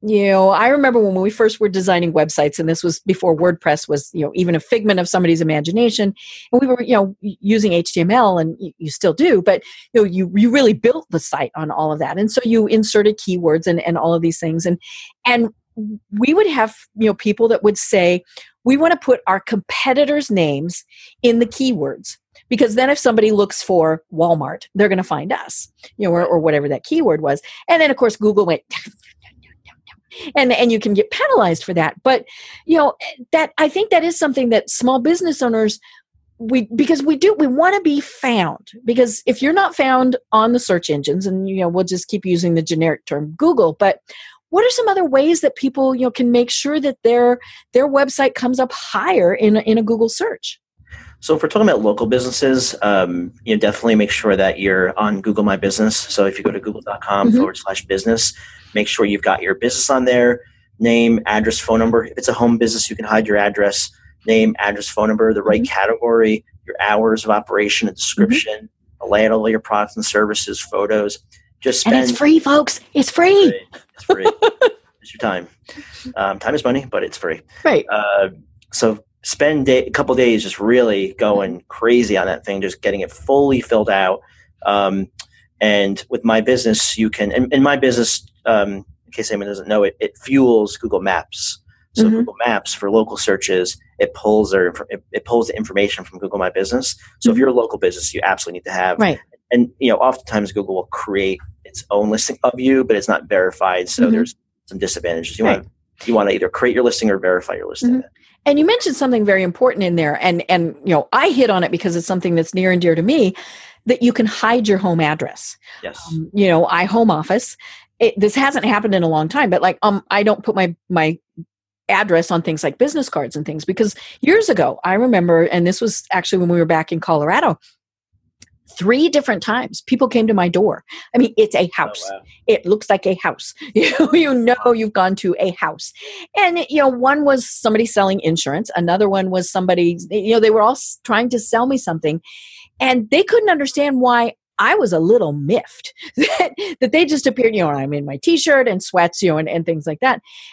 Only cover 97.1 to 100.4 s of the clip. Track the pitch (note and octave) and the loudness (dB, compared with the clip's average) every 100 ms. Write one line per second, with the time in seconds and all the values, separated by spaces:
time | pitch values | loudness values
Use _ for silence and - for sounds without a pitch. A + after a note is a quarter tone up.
97.1 | _ - A2+ C3+ B2 - G2+ F#2 F2+ - | _ -6 0 0 0 -2 -2 -4 -4 -10
98.1 | - G2 F#2+ - F2 - F#2 F#2 F2+ G3 | -4 -4 -4 -6 -12 -8 -4 -2 0 -2
99.1 | C#3 _ _ _ B2 A#2+ _ C3 G#2+ B2+ | -4 _ _ _ 0 0 _ -2 2 0
100.1 | B2+ - A2 | -2 -6 -6